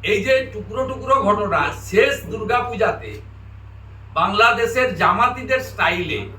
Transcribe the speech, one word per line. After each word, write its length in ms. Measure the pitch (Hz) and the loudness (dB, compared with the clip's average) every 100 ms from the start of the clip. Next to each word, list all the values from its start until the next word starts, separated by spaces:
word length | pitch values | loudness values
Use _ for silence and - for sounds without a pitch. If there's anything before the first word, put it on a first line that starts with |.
এই 200 | 165 202 | 0 0
যে 220 | 220 262 254 | 4 2 2
টুকরো 340 | 214 208 220 262 | -8 -8 -6 -4
টুকরো 280 | 262 254 262 | -6 2 2
ঘটনা, 500 | 196 208 202 165 143 - | 4 2 2 0 0 -4
শেষ 400 | - 190 277 277 - | 0 4 4 2 -6
দুর্গাপূজাতে 960 | - 214 247 240 226 208 - - - - - - - - - - - - | -8 -2 -2 -2 0 0 0 -8 -14 -16 -18 -18 -18 -18 -18 -18 -18 -6
বাংলাদেশের 840 | 156 175 202 233 233 226 262 254 175 | -2 0 4 4 4 0 0 0 2
জামাতিদের 640 | 175 190 247 247 247 262 | 2 4 2 0 -2 -2
স্টাইলে 680 | - - 165 175 165 139 101 | -2 -2 0 0 -2 -4 -6